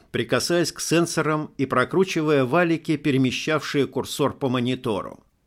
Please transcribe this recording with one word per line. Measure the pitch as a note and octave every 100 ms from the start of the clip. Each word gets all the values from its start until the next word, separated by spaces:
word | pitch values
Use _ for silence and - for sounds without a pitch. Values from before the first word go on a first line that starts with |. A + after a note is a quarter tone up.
| _
прикасаясь | A#2 - B2+ - F3 D#3+
к | -
сенсорам | - D#3+ E3+ - D3+ D#3 D3+ -
и | C3
прокручивая | B2+ B2 E3 F#3 E3+ D3+ C#3+ B2+
валики, | D#3+ F3 E3 D#3+ D3
перемещавшие | D#3 C3 B2+ A#2+ - D3+ - D3 B2
курсор | C#3 - - C3+
по | - C3+
монитору. | B2+ B2 B2+ B2+ F#2+ G#1+ - _ _